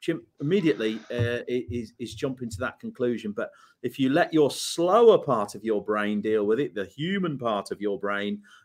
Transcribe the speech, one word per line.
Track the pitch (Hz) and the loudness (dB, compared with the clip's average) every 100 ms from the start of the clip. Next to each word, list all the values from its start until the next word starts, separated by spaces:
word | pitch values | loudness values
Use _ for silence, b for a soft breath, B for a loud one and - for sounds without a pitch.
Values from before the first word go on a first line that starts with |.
chimp | - 165 - _ | -4 -4 -8 _
immediately, | 143 202 160 110 110 110 - | 0 2 4 2 0 -2 -6
uh, | 120 120 120 - | -2 0 -2 -2
i-, | 123 98 | -4 -2
is, | 120 107 - | -6 -8 -10
is | 113 | -12
jumping | 110 139 127 120 | -6 -6 -4 -8
to | 104 | -6
that | 123 - | -6 -6
conclusion. | 113 113 123 110 107 | -12 -2 -2 0 -4
But | 104 101 b b b | -6 -8 b b b
if | 127 - | -8 0
you | 131 | 2
let | 156 170 | 2 2
your | 156 139 | 4 2
slower | - - - 175 214 233 180 | 0 -6 -2 2 8 8 8
part | 143 117 101 | 4 0 -2
of | 107 | -4
your | 110 104 | -2 -2
brain | 98 107 104 107 | 0 0 0 0
deal | 110 110 104 | 0 2 2
with | 113 | 0
it, | 143 | 0
the | 101 92 | -4 -8
human | - 165 196 175 127 | -6 -4 -2 -4 -4
part | 117 101 - | -2 -4 -4
of | 95 | -4
your | 101 95 | -4 -2
brain, | 98 101 104 104 b b | -4 -2 -4 -6 b b